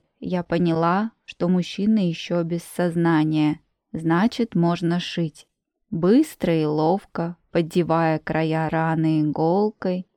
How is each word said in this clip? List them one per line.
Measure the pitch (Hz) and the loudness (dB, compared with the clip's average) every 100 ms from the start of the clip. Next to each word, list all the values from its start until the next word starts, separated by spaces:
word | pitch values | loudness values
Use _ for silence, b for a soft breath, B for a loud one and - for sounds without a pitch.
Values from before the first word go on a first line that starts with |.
| _ _ | _ _
я | - 180 | -6 -6
поняла, | 175 170 175 165 170 185 226 - - | -2 0 2 2 2 0 -2 -8 -20
что | - 175 | -4 0
мужчина | 180 170 - 208 220 | 0 0 -2 0 2
еще | 180 165 - 175 | 0 -2 -4 -4
без | 170 170 | -2 -6
сознания, | - - 175 170 170 160 156 156 151 156 _ _ _ | -6 -4 -2 2 2 2 2 2 0 -2 _ _ _
значит, | 160 160 165 226 - 226 175 | -6 0 2 2 0 -2 0
можно | 170 170 165 175 | 0 0 -2 -2
шить. | - - 165 - _ _ _ _ _ | -4 -4 -6 -6 _ _ _ _ _
Быстро | 165 180 247 311 - 185 165 | -2 4 4 2 -2 0 0
и | 151 | 0
ловко, | 151 156 196 - - 170 175 _ | 0 0 0 -4 -8 -8 -8 _
поддевая | 170 165 180 165 165 165 156 | -2 0 0 0 2 2 0
края | - 156 160 160 160 | -2 -2 0 -2 -2
раны | 160 160 160 160 156 | -2 0 0 2 2
иголкой, | 151 - 160 185 214 - 185 180 - | 0 0 0 2 0 -2 -4 -4 -6